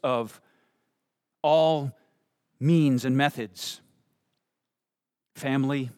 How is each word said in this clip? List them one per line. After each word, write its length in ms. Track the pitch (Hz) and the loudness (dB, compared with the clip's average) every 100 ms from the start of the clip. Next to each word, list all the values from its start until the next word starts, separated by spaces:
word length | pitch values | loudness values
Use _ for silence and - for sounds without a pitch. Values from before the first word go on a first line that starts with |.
of 360 | 135 120 110 - _ _ _ _ _ _ _ _ _ _ | -2 -2 -4 -14 _ _ _ _ _ _ _ _ _ _
all 560 | 151 160 160 156 139 - _ _ _ _ _ - | 2 4 4 0 -4 -10 _ _ _ _ _ -4
means 440 | 143 170 143 127 | 2 4 4 2
and 120 | 131 135 | 0 0
methods, 640 | 143 131 107 - - - _ _ _ _ _ _ _ _ _ _ _ _ _ _ _ | 0 -2 -10 -12 -14 -14 _ _ _ _ _ _ _ _ _ _ _ _ _ _ _
family, 560 | - 139 135 135 139 127 | -10 -4 -2 -2 -4 -6